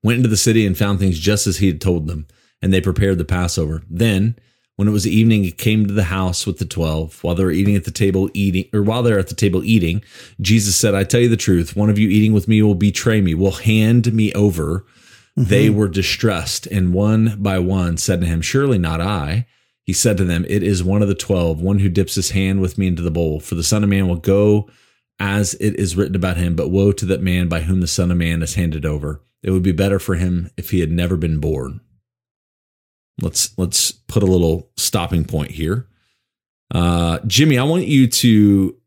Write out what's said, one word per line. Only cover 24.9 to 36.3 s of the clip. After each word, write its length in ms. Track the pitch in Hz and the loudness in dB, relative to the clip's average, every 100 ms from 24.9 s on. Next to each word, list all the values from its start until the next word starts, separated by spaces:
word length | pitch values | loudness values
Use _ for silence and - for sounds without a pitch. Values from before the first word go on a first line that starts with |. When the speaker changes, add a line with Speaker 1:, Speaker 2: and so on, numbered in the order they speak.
| _ _ _ | _ _ _
Speaker 1:
as 360 | 101 101 101 | -4 -2 -2
it 200 | - 107 - | -2 -4 -2
is 200 | 95 85 | -4 -2
written 180 | 98 | -2
about 220 | 95 92 87 | 0 -2 -2
him, 180 | 87 | -2
but 140 | 80 73 | -2 0
woe 240 | 92 101 | 2 2
to 140 | 98 92 | 2 -2
that 160 | 92 | -2
man 260 | 92 90 87 | 0 0 0
by 140 | 82 | -2
whom 180 | 80 92 | 0 0
the 60 | 87 | 0
Son 240 | - 90 | 0 0
of 80 | 87 | 0
Man 240 | 82 82 | 0 -2
is 140 | 82 - | -4 -2
handed 280 | 85 78 | -2 -2
over. 380 | 76 76 73 78 _ _ | -4 -6 -6 -10 _ _
It 80 | - | -2
would 120 | 95 | 0
be 100 | 92 | 2
better 260 | 85 98 98 | 2 0 0
for 180 | - 87 | -2 -2
him 340 | 90 90 85 - | -2 -2 -6 -10
if 140 | - | -4
he 80 | 90 | -2
had 120 | 80 | 0
never 240 | 85 87 90 | -2 -2 -2
been 220 | 82 78 | -2 -2
born." 420 | 78 73 65 - _ _ _ _ _ _ _ _ _ _ _ _ _ - | -2 -4 -6 -12 _ _ _ _ _ _ _ _ _ _ _ _ _ -6
Let's, 340 | 87 - - - | -4 -4 -6 -2
let's 360 | 90 - - | -2 -2 -4
put 300 | - _ - | -6 _ 0
a 40 | 98 | 2
little 460 | 92 85 85 - - | 2 2 -2 -6 -8
stopping 480 | - - 85 82 | -6 -4 -2 -2
point 280 | 76 80 73 | -2 -4 -6
here. 340 | 80 80 110 - _ _ _ _ | -6 -4 -4 -6 _ _ _ _